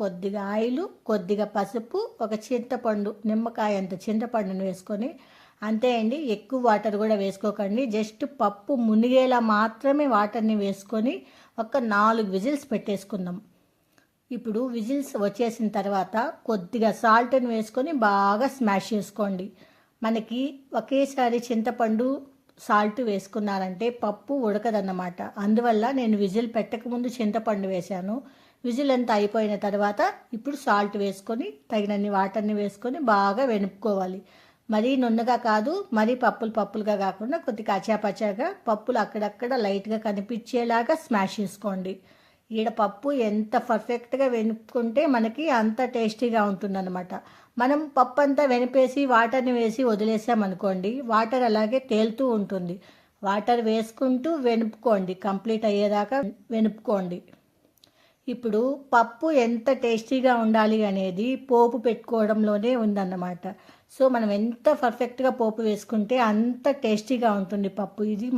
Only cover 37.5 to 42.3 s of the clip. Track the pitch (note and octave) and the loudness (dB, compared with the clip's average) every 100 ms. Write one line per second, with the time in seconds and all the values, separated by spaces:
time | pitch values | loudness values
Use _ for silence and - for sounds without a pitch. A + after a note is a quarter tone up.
37.5 | A3 G#3+ G3 G#3 G#3+ G#3 F#3 G#3+ G3 E4 | -6 -2 -2 0 0 0 -2 -4 -2 -4
38.5 | F#4+ - G#3 A#3 B3 G3+ G#3+ G#3 - A#3+ | -4 -2 -2 0 -2 -2 -2 -6 -4 -4
39.5 | B3+ G#3 G3 G#3+ A3 A3 G3+ G3 A#3 - | 0 0 -2 -2 -4 -2 -4 -4 -8 -4
40.5 | B3 A#3+ A#3 A#3 D#4+ - G#3+ F#3+ - F#3+ | -2 0 0 2 -2 0 0 0 -2 -6
41.5 | - G#3 F#3+ F#3 G3 - _ _ | -6 -6 -6 -6 -10 -14 _ _